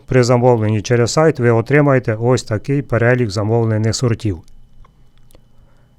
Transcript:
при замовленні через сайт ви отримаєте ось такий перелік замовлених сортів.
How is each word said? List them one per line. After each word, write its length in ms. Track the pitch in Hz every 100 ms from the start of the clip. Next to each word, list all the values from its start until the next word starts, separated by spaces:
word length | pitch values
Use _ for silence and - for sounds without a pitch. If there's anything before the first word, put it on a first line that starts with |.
| -
при 180 | 127
замовленні 580 | 120 123 127 120 107 110
через 300 | 95 120 117
сайт 280 | - 160 151
ви 100 | 120
отримаєте 640 | 117 110 143 143 131 120 110
ось 280 | 117 123
такий 380 | - 107 - 139
перелік 480 | 139 117 117 127 117
замовлених 680 | 104 104 117 113 107 110 -
сортів. 460 | 123 110 107 85 - - - - - _ - - - - _ - - _ _